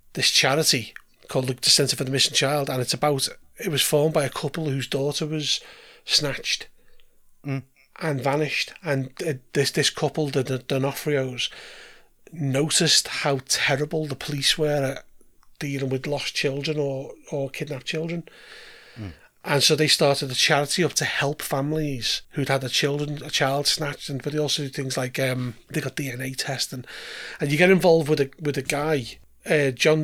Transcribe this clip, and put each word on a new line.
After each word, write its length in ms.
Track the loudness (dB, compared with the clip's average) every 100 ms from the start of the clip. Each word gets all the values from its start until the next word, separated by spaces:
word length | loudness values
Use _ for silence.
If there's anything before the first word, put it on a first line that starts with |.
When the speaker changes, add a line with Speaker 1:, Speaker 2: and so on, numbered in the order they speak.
| -12
Speaker 1:
this 160 | -2 2
charity 640 | 4 4 4 2 2 0 -12 -20 _ -4
called 140 | -2 -2
The 60 |
Descent 380 | 0 4 4 4
of 60 | 0
the 120 | 0
Missing 240 | 0 2
Child, 340 | 2 0 0 -2
and 100 | -2
it's 120 | -2
about, 340 | 0 2 2 -2 -6 -20 -8
it 40 | -4
was 120 | 0
formed 320 | 2 4 4
by 100 | 2
a 60 | 0
couple 360 | -2 -6 -4 -2
whose 180 | -2 -2
daughter 400 | -2 -2 -2 -4
was 340 | -4 -2 -4 -6 -20 -20 -18
snatched 640 | 0 0 0 -4 -4 -4 -6 -20 -20 -20 -20 _ -20 -14
Speaker 2:
Mm. 200 | -6 -6 -6 _ _ -6
Speaker 1:
and 200 | -4 0
vanished, 500 | 0 0 0 -2 -4 -6
and, 260 | -2 -2 -2 -6 -4
uh, 60 | -4 -4
this, 200 | 0 0
this 180 | 2 0
couple, 380 | 0 -2 0 0
the, 140 | 0
the 140 | 0 -2
D'Onofrios, 920 | -2 -2 0 -2 -2 0 0 -4 -6 -8 -20 -20 -20 -20 -20 _ -18
noticed 760 | -6 -2 0 2 2 4 4 2
how 320 | -2 0 0 0
terrible 580 | 0 2 2 0 -2 -4
the 80 |
police 420 | -6 -6 -2 0 2
were 400 | 2 2 0 -4
at 80 | -12 -20 -20 _ -20 -10
dealing 320 | -6 -4 -2
with 160 | -2 -2
lost 280 | -4 -4
children 440 | -2 -2 -2 -4 -2
or, 340 | -2 -2 -8 -14 -8
or 200 | -4 -4
kidnapped 360 | -6 -8 -8 -6
children. 380 | -6 -4 -6 -10 -18 -20 -20 -20 -20 -20 -14
Speaker 2:
Mm. 140 | -14 -14 -20 _
Speaker 1:
And 180 | -2 2
so 120 | 4
they 140 | 4 4
started 420 | 4 4 2 -2
a 40 |
charity 500 | 0 4 4 2 0
up 80 | 0
to 100 | 0
help 380 | -2 -2 -2 -2
families 800 | -2 -2 0 -2 -2 -4 -4 -4 -6
who'd 180 | -4 0
had 140 | 0
a 40 | 0
children, 520 | 0 0 0 -4 -6
a 60 | -4
child 360 | 0 2 2 0
snatched, 420 | 0 -2 -6 -6
and, 140 | -6
but 100 | -4
they 60 | -2
also 240 | 0 0
do 60 | -4
things 280 | -4 -4 -2
like, 220 | -4 -2
um, 380 | -2 0 -4 -6 -6
they 120 | -4
got 160 | -4 -6
D 140 | -6
N 100 | -6
A 120 | -8
testing, 500 | -6 -6 -4 -4 -6 -12 -14 -14 -12 -12 -4
and 100 | 0
you 80 | 4
get 120 | 6
involved 380 | 8 8 6 6
with 120 | 2
a, 100 | 2 -2
with 160 | -4 -2
a 60 |
guy, 560 | -2 -2 2 0 -2 -12 -20 -12
uh, 260 | 0 2 2
John, 300 | 4 4 4